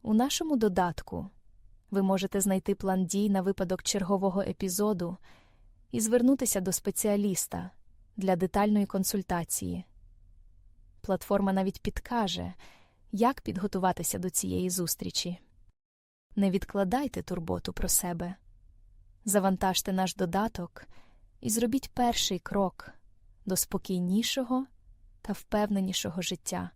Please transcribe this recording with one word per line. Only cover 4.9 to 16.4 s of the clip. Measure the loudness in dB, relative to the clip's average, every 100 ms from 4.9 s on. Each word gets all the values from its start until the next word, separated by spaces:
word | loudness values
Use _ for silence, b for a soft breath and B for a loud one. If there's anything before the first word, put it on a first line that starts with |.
| 0 -4 -8 b b b b b -20 _
і | -2
звернутися | 2 6 6 4 2 0
до | 0
спеціаліста | 0 -2 0 2 2 2 0 -4 -6 -8 -14 -20 -20 -16 -2
для | 2 2
детальної | 2 4 4 4 2
консультації. | 0 0 -2 -2 -4 -2 -4 -4 -6 -8 -20 -20 -20 -20 -20 -20 -20 -20 -20 -20 -14
Платформа | -2 -2 2 2 2
навіть | 2 0 -2
підкаже, | -6 -6 -2 -2 0 -4 -8 -10 b b b b b
як | 2 2 2
підготуватися | -6 -4 -2 0 0 0 -4 -4
до | -2
цієї | -2 -2 -2 -2
зустрічі. | -2 -4 -4 -4 -4 -4 -8 _ _ -20 _ _ _ _ _ _
Не | 0